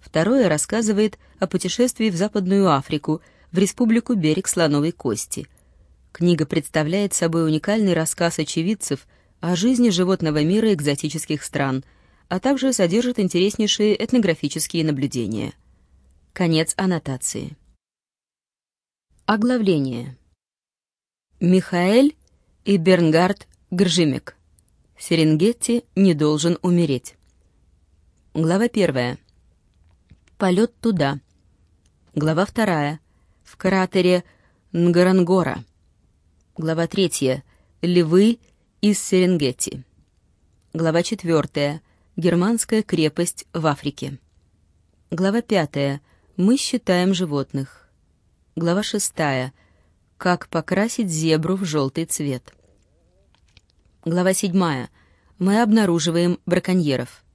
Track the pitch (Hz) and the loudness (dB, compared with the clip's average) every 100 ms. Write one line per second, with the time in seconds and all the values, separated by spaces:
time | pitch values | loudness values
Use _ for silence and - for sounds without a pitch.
0 | - - 170 269 208 151 - 214 220 202 | -6 -2 2 4 2 0 -2 -2 0 0
1 | 214 - _ _ 147 175 185 - 247 - | 0 -2 _ _ -4 -2 -4 0 0 0
2 | 220 170 208 208 180 196 190 139 - 156 | -2 0 -2 -2 0 2 4 2 0 -6
3 | - 156 _ _ _ 165 202 - 240 226 | -2 -6 _ _ _ 0 0 0 2 2
4 | - 226 156 156 - - 160 147 151 - | 0 0 0 0 -2 0 2 2 0 -2
5 | 131 107 - - 127 _ _ _ _ _ | -4 -4 -6 -10 -12 _ _ _ _ _
6 | _ - 175 170 156 165 147 160 151 185 | _ -2 0 2 0 -2 -2 -2 -2 -2
7 | 202 - 170 165 160 156 175 220 202 165 | -2 -2 -2 0 0 0 0 0 2 0
8 | 160 - 170 - 156 - 165 208 - 139 | -2 -2 -4 -2 -4 -4 -2 -4 -4 -8
9 | - _ _ _ 165 175 220 254 240 175 | -8 _ _ _ -4 0 2 4 2 2
10 | 180 190 160 151 151 202 220 190 147 143 | 0 0 0 0 2 2 2 0 0 -2
11 | 160 156 - 151 - 143 139 131 - _ | -4 -6 -6 -6 -6 -4 -2 -4 -8 _
12 | _ _ _ 180 254 277 269 240 175 202 | _ _ _ -4 0 0 0 2 2 2
13 | 254 247 185 170 190 - 214 - 214 202 | -2 -2 -2 2 0 0 -2 0 0 0
14 | - 254 196 160 147 160 - 170 156 143 | 0 0 0 -2 -4 -6 -4 -2 -2 -2
15 | 135 127 107 107 110 - _ _ _ _ | -4 -4 -4 -4 -6 -10 _ _ _ _
16 | _ _ _ - 175 160 160 - 190 170 | _ _ _ -4 0 0 0 -2 -2 -2
17 | - 131 - - 143 147 _ _ _ _ | -4 -8 -6 -8 -10 -14 _ _ _ _
18 | _ _ _ _ _ _ _ _ _ _ | _ _ _ _ _ _ _ _ _ _
19 | _ _ - 214 233 254 202 165 135 120 | _ _ -2 0 2 0 2 2 0 -6
20 | 127 127 _ _ _ _ _ _ _ _ | -10 -16 _ _ _ _ _ _ _ _
21 | _ _ _ _ 175 185 - 175 180 220 | _ _ _ _ 2 2 2 0 2 4
22 | 285 - _ _ _ _ - 196 165 185 | 2 0 _ _ _ _ -2 0 4 4
23 | 165 160 180 202 - _ _ 180 190 165 | 4 4 2 -2 -10 _ _ -2 0 2
24 | 156 131 - - _ _ _ _ _ _ | 0 0 -8 -20 _ _ _ _ _ _
25 | - 165 156 156 196 240 - 233 - - | -2 2 4 4 2 0 -2 -2 -2 2
26 | 196 156 151 151 165 175 180 175 165 127 | 4 4 2 2 0 0 0 2 2 -2
27 | - _ _ _ _ _ _ _ _ _ | -6 _ _ _ _ _ _ _ _ _
28 | _ _ _ - 160 190 240 220 175 131 | _ _ _ -2 0 2 0 0 0 0
29 | 123 139 _ _ _ _ _ _ _ _ | -4 -6 _ _ _ _ _ _ _ _
30 | _ - _ _ 190 180 233 _ 226 185 | _ -20 _ _ 0 2 0 _ -2 0
31 | 139 143 _ _ _ _ _ _ _ _ | -2 -4 _ _ _ _ _ _ _ _
32 | _ - 151 156 196 - 214 165 147 156 | _ -4 -2 0 -2 -2 -2 0 -2 -6
33 | _ _ _ _ _ - 190 190 185 190 | _ _ _ _ _ -6 -2 0 0 2
34 | 180 175 - _ _ _ _ 170 175 170 | 2 2 -2 _ _ _ _ 0 2 4
35 | 180 185 170 185 160 - 120 _ _ _ | 4 4 4 2 0 -6 -12 _ _ _
36 | _ _ _ _ _ - 160 160 165 - | _ _ _ _ _ -8 -4 -2 -2 0
37 | 180 - 135 131 - _ _ _ 170 175 | -2 0 -2 -2 -8 _ _ _ 0 2
38 | 160 175 214 233 _ _ _ _ 208 202 | 4 4 4 2 _ _ _ _ 0 0
39 | - 185 180 180 139 123 - - - _ | 0 2 2 2 -2 -4 -8 -10 -18 _
40 | _ _ _ _ _ _ _ 160 165 160 | _ _ _ _ _ _ _ -2 0 0
41 | 175 220 170 160 147 - 143 156 _ _ | -2 -6 0 0 0 -4 -4 -4 _ _
42 | _ - 165 175 185 233 - 220 208 165 | _ -4 0 2 0 -2 -2 -2 -2 0
43 | 156 - 175 - - 170 160 143 147 - | 0 0 -6 -6 -12 -4 -2 -2 -6 -8
44 | 139 139 _ _ _ _ _ _ _ _ | -12 -12 _ _ _ _ _ _ _ _
45 | _ 170 190 220 233 202 151 143 139 143 | _ -4 0 -2 0 -2 0 -2 -4 -4
46 | _ _ _ - 185 269 - 247 - 180 | _ _ _ -2 2 2 0 -6 0 0
47 | 180 185 175 143 135 139 135 - _ _ | 2 0 -2 -4 -4 -6 -8 -14 _ _
48 | _ _ _ _ _ - 170 180 214 214 | _ _ _ _ _ -6 -2 -2 -2 -4
49 | - - 151 131 131 - _ _ _ _ | -6 -4 -4 -2 -6 -10 _ _ _ _
50 | _ _ 185 180 - 170 156 185 226 - | _ _ -2 -2 -2 -6 -2 -2 -2 -2
51 | 208 156 160 156 160 190 190 151 135 147 | -4 -2 0 0 0 -2 -2 -2 -2 -4
52 | 165 - 147 127 - _ _ _ _ _ | -6 -6 -4 -6 -10 _ _ _ _ _
53 | _ _ _ _ _ _ _ _ _ _ | _ _ _ _ _ _ _ _ _ _
54 | - 170 180 185 202 180 175 135 123 _ | -4 0 0 0 0 0 0 -2 -8 _
55 | _ _ _ _ 185 208 233 220 202 170 | _ _ _ _ 0 2 4 4 4 0
56 | 160 165 175 175 - 175 - 185 151 127 | 0 0 0 -2 -2 -2 0 0 0 -2
57 | 123 - _ | -6 -14 _